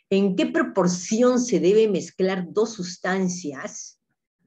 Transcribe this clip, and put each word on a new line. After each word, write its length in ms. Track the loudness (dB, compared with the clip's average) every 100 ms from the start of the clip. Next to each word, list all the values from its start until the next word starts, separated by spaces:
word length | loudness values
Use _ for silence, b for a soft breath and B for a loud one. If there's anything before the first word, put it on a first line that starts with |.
| _
¿en 280 | 2 2 2
qué 100 | 0
proporción 920 | 0 0 0 0 0 -2 2 4 2
se 200 | 0 2
debe 280 | 4 4 4
mezclar 580 | 0 -4 -2 -2 -2 -4
dos 220 | -2 -2
sustancias 1300 | -4 -12 -8 -4 -2 -2 -4 -8 -10 -12 -14 -18 -20 _ _ _ _